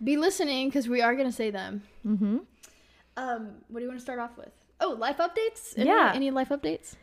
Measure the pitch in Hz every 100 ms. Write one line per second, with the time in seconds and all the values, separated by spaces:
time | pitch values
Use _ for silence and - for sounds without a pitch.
0 | 226 294 330 381 311 262 269 285 240 247
1 | 233 254 262 240 220 196 190 202 - -
2 | 208 208 202 233 - _ - _ _ _
3 | _ - 262 233 220 196 - 233 247 254
4 | 247 247 240 240 - _ _ - 349 233
5 | 226 285 349 392 453 440 - - 262 440
6 | 254 254 269 262 262 285 302 320 - -